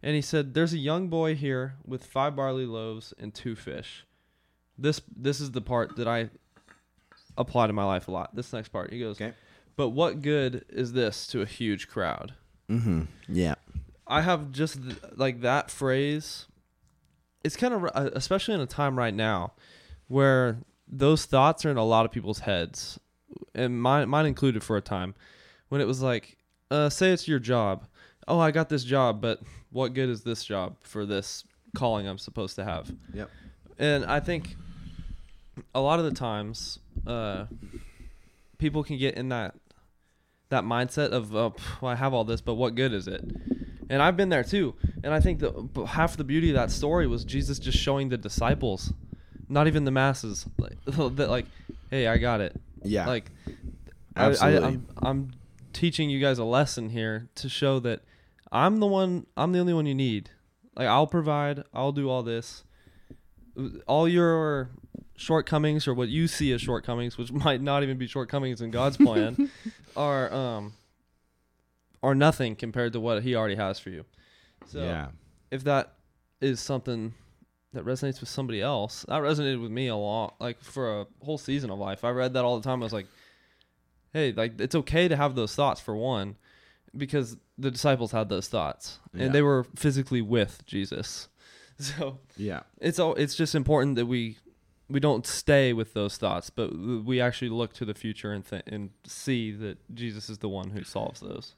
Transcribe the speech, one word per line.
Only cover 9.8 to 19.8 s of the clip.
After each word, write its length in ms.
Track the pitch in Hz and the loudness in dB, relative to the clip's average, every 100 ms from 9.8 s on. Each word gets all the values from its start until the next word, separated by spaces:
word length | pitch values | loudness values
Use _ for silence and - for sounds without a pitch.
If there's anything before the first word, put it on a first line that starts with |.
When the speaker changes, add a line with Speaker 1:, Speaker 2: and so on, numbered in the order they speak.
| 131 | -2
Speaker 1:
what 320 | 127 170 123 | 2 0 0
good 420 | 143 147 131 123 - | 0 2 0 -4 -10
is 220 | - 123 | -4 -2
this 340 | 127 113 - - | 0 0 -2 -6
to 140 | 120 | -4
a 40 | 101 | -4
huge 420 | - 113 101 - | -4 -2 -2 -4
crowd?" 460 | - 87 57 107 - _ _ - | -4 -4 -4 -8 -16 _ _ -2
Speaker 2:
Mm-hmm. 320 | 117 113 82 80 - - | 0 2 2 0 -8 -4
Yeah. 260 | 87 85 - - - - - - | 0 0 -2 -8 -12 -12 -20 -2
Speaker 1:
I 160 | 139 | 0
have 280 | 165 170 143 | 2 0 -2
just 300 | 131 156 135 | -4 -4 -4
th-, 140 | 127 - - - | -12 -12 -14 -2
like, 260 | 135 120 | -2 0
that 280 | 120 139 - | 2 2 0
phrase. 760 | - 135 131 143 151 151 - - _ _ _ _ _ _ _ _ _ | -4 0 2 2 -2 -6 -14 -16 _ _ _ _ _ _ _ _ _
It's 120 | - - | -6 0
kinda 200 | 247 226 | 0 0
r-, 140 | 175 | 0
uh, 160 | - 139 | 0 -2
especially 400 | - - 196 214 | -2 0 0 2
in 60 | 208 | -2
a 60 | 127 | -2
time 320 | - 143 131 | 0 0 2
right 160 | 120 | 0
now 380 | 104 110 98 87 _ - - | 0 0 0 -2 _ -20 -20